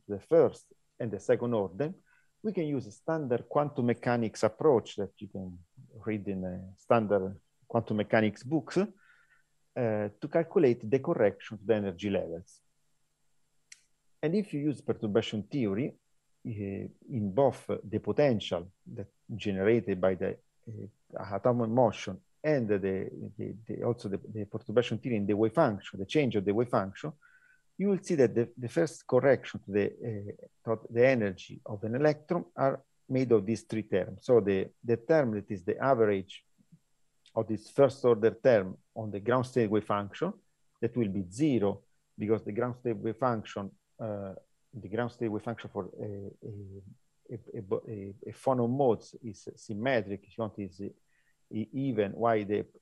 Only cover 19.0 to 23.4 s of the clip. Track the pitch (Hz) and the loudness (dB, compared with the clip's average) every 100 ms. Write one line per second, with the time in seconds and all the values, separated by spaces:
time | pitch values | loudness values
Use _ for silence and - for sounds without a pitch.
19 | 98 _ - 110 107 95 98 117 101 95 | -14 _ -14 -8 -4 0 4 2 2 0
20 | 95 92 95 95 _ _ - 107 104 _ | 0 0 -4 -6 _ _ -16 -14 -14 _
21 | _ - 98 98 127 120 113 117 117 - | _ -12 -8 -2 0 2 2 4 4 2
22 | - 95 _ _ 151 147 110 104 95 95 | -8 -10 _ _ 0 0 2 0 0 -2
23 | 101 - 107 101 | -4 -10 -12 -10